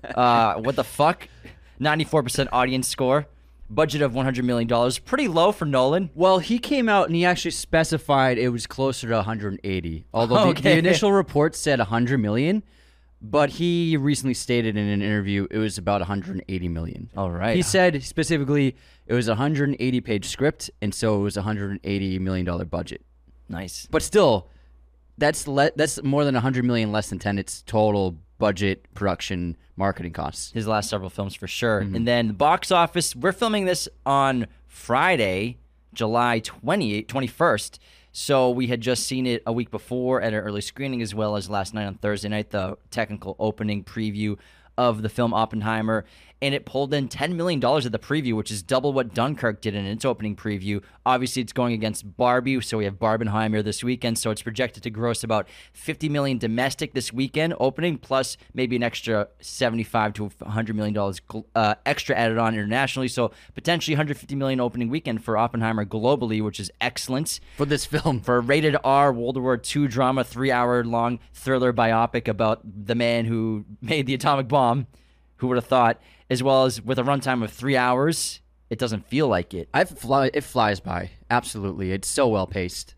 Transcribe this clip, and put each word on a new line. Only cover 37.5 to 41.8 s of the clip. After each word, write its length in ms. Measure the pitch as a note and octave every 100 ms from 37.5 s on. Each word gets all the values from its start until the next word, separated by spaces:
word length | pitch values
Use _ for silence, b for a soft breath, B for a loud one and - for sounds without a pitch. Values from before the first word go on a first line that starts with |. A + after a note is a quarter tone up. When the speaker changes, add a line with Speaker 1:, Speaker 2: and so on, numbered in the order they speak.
| G#2+ - - b b b
Speaker 1:
So 380 | - - C#3 B2+
we 180 | B2 B2
had 120 | B2
just 280 | A2+ A#2+ -
seen 180 | C3 B2+
it 160 | A#2
a 80 | -
week 200 | A#2 A#2
before 480 | G#2 - B2 B2+ B2+
at 140 | A2
an 40 | G#2+
early 220 | G2+ G#2
screening, 420 | G#2 - C#3 B2+
as 140 | A2+ G2+
well 180 | G#2+
as 160 | G#2 F#2+
last 240 | G2+ F#2
night 120 | G#2+